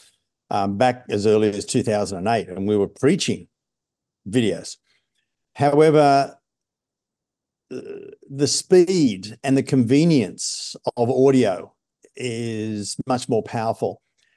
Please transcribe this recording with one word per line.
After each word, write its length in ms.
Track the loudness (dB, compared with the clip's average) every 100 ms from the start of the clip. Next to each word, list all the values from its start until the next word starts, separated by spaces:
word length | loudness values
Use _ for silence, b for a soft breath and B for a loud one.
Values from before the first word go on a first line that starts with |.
| b b _ _ _
um, 260 | -4 -4 2
back 300 | 0 0 -4
as 180 | -2 2
early 220 | 2 2
as 160 | -2
two 180 | -4 -4
thousand 360 | -2 -2 -4 -4
and 100 | -2
eight, 200 | -4 -4
and 200 | -6 -2
we 80 | 0
were 100 | -2
preaching 600 | 0 0 0 -2 -6 -10 _ _ _ _ _ _ _ -4
videos. 480 | 0 0 -2 -8 -20 _ _ _ _ _ _ _ -2
However, 800 | 0 4 4 6 4 4 0 -8 _ _ _ _ _ _ _ _ _ _ _ _ _
uh, 80 | -16 -14 -16 -18 -20 _
the 160 | -4 -2
speed 920 | -2 4 4 6 4 2 0 -10 -8
and 140 | 0 0
the 60 |
convenience 1120 | 2 0 4 4 4 2 0 -6 -10 -10 -12 -8 -8 -4
of 120 | -2
audio 600 | 2 4 4 2 -2 -10 _ _ _ _ -12
is 800 | -10 -8 -8 -6 -6 -8 -8 -10 -6
much 240 | -6 -2
more 120 | -4
powerful. 600 | -2 -6 -4 -4 -6 -6 _ _ _